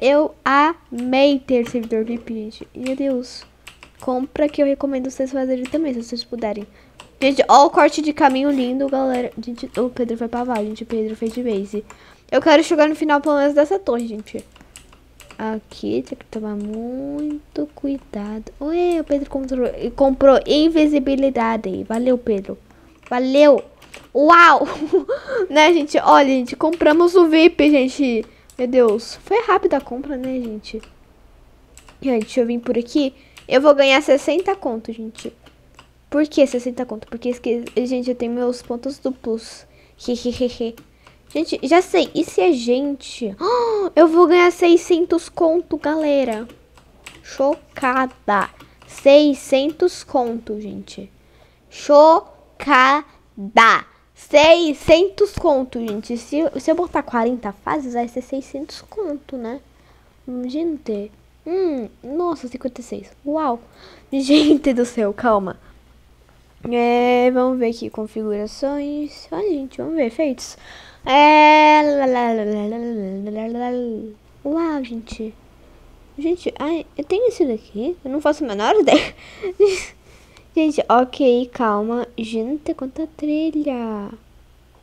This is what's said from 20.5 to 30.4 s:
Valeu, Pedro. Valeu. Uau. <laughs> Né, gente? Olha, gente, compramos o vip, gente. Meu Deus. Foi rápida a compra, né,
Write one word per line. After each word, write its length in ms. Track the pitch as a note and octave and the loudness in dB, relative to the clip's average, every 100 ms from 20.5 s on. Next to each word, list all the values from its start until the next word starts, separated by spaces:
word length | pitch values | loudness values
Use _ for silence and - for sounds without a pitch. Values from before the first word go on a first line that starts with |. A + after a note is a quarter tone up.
| C#4+ D#4+ D#4+ D4+ D4 C4 C4+ C4+ B3+ A3+ A3+ G3 F#3+ | 2 2 4 2 2 0 0 0 0 -2 -4 -6 -8
Valeu, 320 | G3+ A3+ B3 B3 | -6 -4 0 0
Pedro. 400 | A#3 G3+ G3 G3 _ _ _ _ - | 0 -4 -6 -14 _ _ _ _ -6
Valeu. 540 | B3 C4 C4+ D4 B3 - _ - - - | -4 2 6 8 6 2 _ -20 -20 -6
Uau. 520 | B3 D4+ E4+ E4+ C#4 - - D4+ F#4 C#4+ | 2 6 8 8 6 2 -6 -2 -2 -2
<laughs> 420 | C5+ - B4+ F#4 | -6 -6 -4 0
Né, 220 | C#4+ D#4 | 4 4
gente? 240 | E4+ D4 D#4+ | 4 0 0
Olha, 300 | - D4+ C#4 | 4 6 4
gente, 280 | C4 B3 - | 2 -2 -2
compramos 580 | D#4 E4+ D4+ D#4 F4 | -2 2 2 4 4
o 140 | F#4 E4 | 6 6
vip, 420 | D#4+ E4+ - D4 | 6 4 4 4
gente. 540 | D4 B3+ C4+ C4+ A3+ - _ _ - | 4 2 -2 -2 -2 -6 _ _ -8
Meu 80 | B3 | 0
Deus. 520 | B3+ A#3 G#3+ - - | 4 4 2 -4 -14
Foi 180 | - G#4+ | -2 -2
rápida 340 | A4+ F#4+ F#4+ C#4+ | 2 0 0 -2
a 40 | |
compra, 360 | - B3 C#4+ C4 | -4 -10 -8 -8
né, 240 | C4 C4 | -6 -6